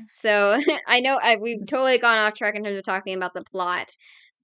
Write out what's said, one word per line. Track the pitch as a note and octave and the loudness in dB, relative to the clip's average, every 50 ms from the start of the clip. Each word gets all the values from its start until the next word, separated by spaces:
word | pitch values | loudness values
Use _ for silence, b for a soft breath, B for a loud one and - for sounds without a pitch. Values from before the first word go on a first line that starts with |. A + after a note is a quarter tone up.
| A3 - | -18 -20
So, | - - - G#3+ G#3 G3+ G3+ G3+ G#3+ | -12 -4 0 0 2 4 4 4 2
<laughs> | C#4 C#4+ E4 D4+ - - | 2 2 0 0 0 0
I | - A#3+ B3 | 2 2 2
know | B3 C4+ C4+ A#3+ | 2 2 0 2
I, | - A#3+ A3+ | 2 2 2
we've | G3+ G#3+ A#3 A#3 G#3 G3 | 2 0 -4 -6 -6 -6
totally | - C#4+ C4 C4 C4 B3+ | -4 -2 0 2 2 2
gone | A#3+ A#3+ A#3 A3+ | 4 4 4 4
off | A3 G#3+ G#3+ G#3+ | 4 2 0 0
track | - A3 G#3 G#3+ | -2 -4 -4 -4
in | G#3 G#3+ | -4 -6
terms | G#3 G3+ | -6 -6
of | F#3+ - | -6 -4
talking | G#3 F#3 F#3+ - G3 F#3 | -4 -6 -4 -4 -6 -6
about | F#3 F3+ F3 - | -6 -6 -6 -8
the | F3+ E3 | -10 -12
plot, | _ - F#3 F3+ F3+ F3+ D3+ - - - b b b b b b b b _ | _ -6 -6 -4 -4 -4 -4 -6 -10 -14 b b b b b b b b _